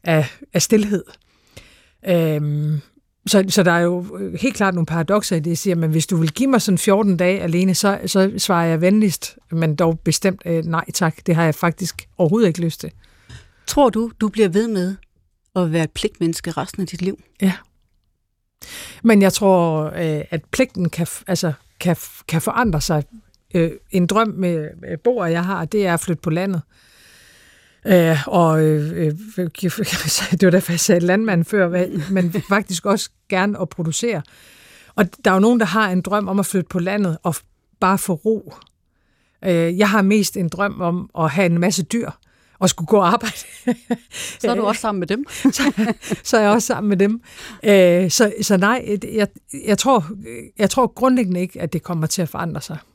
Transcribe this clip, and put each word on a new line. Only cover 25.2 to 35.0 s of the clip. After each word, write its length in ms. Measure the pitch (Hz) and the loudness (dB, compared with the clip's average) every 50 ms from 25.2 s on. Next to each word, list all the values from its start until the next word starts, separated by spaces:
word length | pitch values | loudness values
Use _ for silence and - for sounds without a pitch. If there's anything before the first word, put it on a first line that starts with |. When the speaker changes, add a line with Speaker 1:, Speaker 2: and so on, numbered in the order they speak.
| 180 165 | 0 0
Speaker 1:
jeg 120 | 165 170 180 | 0 -2 -2
har, 200 | 185 196 175 165 | -4 -4 -4 -6
det 220 | 151 - 214 202 | -2 -2 0 0
er 80 | 180 170 | 0 0
at 60 | 165 | -2
flytte 220 | - - 165 - | -2 -4 -6 -4
på 80 | - 175 | -4 -4
landet. 320 | 156 170 185 196 190 165 - _ _ _ _ _ _ _ _ _ _ - _ _ _ _ _ _ _ _ _ _ _ _ _ | -4 -2 -4 -4 -4 -6 -8 _ _ _ _ _ _ _ _ _ _ -20 _ _ _ _ _ _ _ _ _ _ _ _ _
Øh, 320 | - 185 180 170 165 160 143 143 | 4 4 4 6 4 2 0 -2
og, 360 | - 185 175 170 160 156 156 | 0 2 2 4 4 4 4
øh, 300 | 156 156 151 151 147 156 170 | 2 2 2 0 -2 -4 -4
øh, 180 | 170 165 151 151 170 214 214 - | -2 -2 -2 -2 -4 -10 -12 -8
<laughs> 100 | 185 180 165 _ - 190 180 - 220 202 - - - - 151 - - 196 - - 170 | -6 -6 -6 _ -4 -4 -4 -2 -4 -4 -4 -4 -4 -4 -4 -4 -4 -2 -2 0 4
det 60 | 202 | 4
var 60 | 180 | 6
derfor, 220 | 170 190 180 - | 6 4 2 0
jeg 80 | 175 165 | -2 -2
sagde 200 | - - 190 175 | 2 2 2 2
landmand 440 | 170 175 180 208 226 220 190 170 165 | 4 2 2 2 2 0 0 0 0
før, 240 | - 214 202 185 170 | 0 2 0 0 2
hvad, 420 | 175 180 180 - - 180 147 185 | 0 -2 -2 -2 -4 -6 -4 -2
men 220 | 190 190 180 170 165 - | -2 0 0 0 -2 -4
Speaker 2:
<laughs> 80 | - - | -2 0
Speaker 1:
faktisk 380 | 196 214 196 - 185 - - | -2 -2 -2 -4 -10 -6 -2
også 240 | 202 196 - - - _ _ _ _ | -2 -2 -2 -4 -10 _ _ _ _
gerne 320 | 196 185 190 208 202 - | -2 -2 0 -2 -2 -4
at 80 | 185 160 | -8 -8
producere. 540 | - - 165 165 156 - - 240 214 156 - _ _ - - - - - - - - - - - _ | -6 -6 -6 -4 -4 -4 -4 -4 -4 -4 -8 _ _ -20 -20 -20 -20 -20 -20 -20 -20 -20 -20 -10 _
Og 300 | - | 0